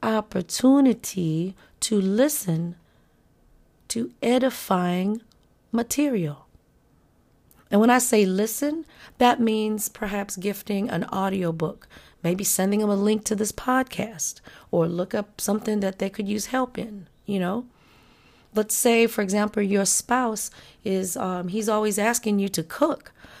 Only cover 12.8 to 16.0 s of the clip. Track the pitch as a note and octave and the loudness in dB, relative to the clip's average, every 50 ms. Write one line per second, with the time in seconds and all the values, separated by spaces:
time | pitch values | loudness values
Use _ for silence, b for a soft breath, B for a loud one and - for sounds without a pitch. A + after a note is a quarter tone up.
12.8 | G#3+ G#3 G3+ G3 G3+ G#3 G#3+ G#3+ G#3+ - A3 G3 G#3+ G#3 - - - - B3+ C4 | 2 2 2 2 2 2 2 0 0 -2 -2 -2 -2 -4 -4 -6 -2 0 0 0
13.8 | C4 - - - - A3+ A3 D#3+ - - - - B B B B B B - F3 | 0 -2 -4 -6 -6 -6 -6 -8 -8 -8 -8 -12 B B B B B B 0 0
14.8 | E3 E3+ E3+ F3 F#3 F#3+ - G#3+ G3+ - _ - - - G3+ G#3+ G#3+ A3 G#3+ G#3 | 2 2 0 -2 -4 -2 -4 -6 -6 -6 _ -8 -4 -2 -2 -2 -2 -2 -2 0
15.8 | G3 F#3+ F#3+ - | -2 -2 -2 -4